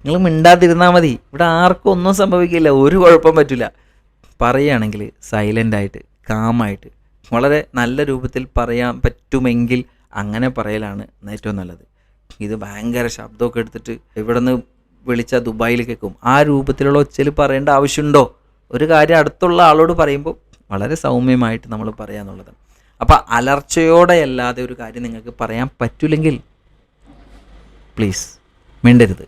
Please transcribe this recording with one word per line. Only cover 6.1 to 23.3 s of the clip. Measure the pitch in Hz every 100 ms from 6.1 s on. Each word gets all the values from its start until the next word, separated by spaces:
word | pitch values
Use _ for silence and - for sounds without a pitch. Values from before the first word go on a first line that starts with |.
| _ -
കാമായിട്ട്, | 110 113 117 107 98 - _ _ _ _
വളരെ | 117 139 147 -
നല്ല | 123 120 135
രൂപത്തിൽ | 143 127 127 131 131 -
പറയാൻ | 120 120 123 123
പറ്റുമെങ്കിൽ | - - _ 135 127 120 120 123 123 _ _
അങ്ങനെ | 104 104 110 127
പറയലാണ് | 123 107 107 104 101 - _ 101
ഏറ്റവും | 104 107 101
നല്ലത്. | 90 85 _ _ _ _ _ -
ഇത് | 104 107
ഭയങ്കര | 101 104 117 120 117
ശബ്ദമൊക്കെ | - 110 - 120 117
എടുത്തിട്ട് | 110 113 - 113 _ 110
ഇവിടുന്ന് | 107 120 123 127 - _ _ _ 127
വിളിച്ചാൽ | 120 117 123
ദുബായിൽ | 120 110 113 120
കേൾക്കും. | 117 113 104 -
ആ | 120 139
രൂപത്തിലുള്ള | 151 139 135 135 139 143
ഒച്ചയിൽ | 143 - 139
പറയേണ്ട | 147 139 135 143
ആവശ്യമുണ്ടോ? | 139 143 147 147 143 123 _ _ _ _
ഒരു | 123 156
കാര്യം | 156 151 165
അടുത്തുള്ള | 147 - 180 175
ആളോട് | 170 156 165
പറയുമ്പോൾ | 165 151 143 151 - _ _ _
വളരെ | 98 104
സൗമ്യമായിട്ട് | 156 139 123 127 127 117 110 -
നമ്മൾ | 107 110
പറയാന്നുള്ളതാണ്. | 107 104 104 101 98 92 _ _ _ _ _
അപ്പോൾ | - 147 -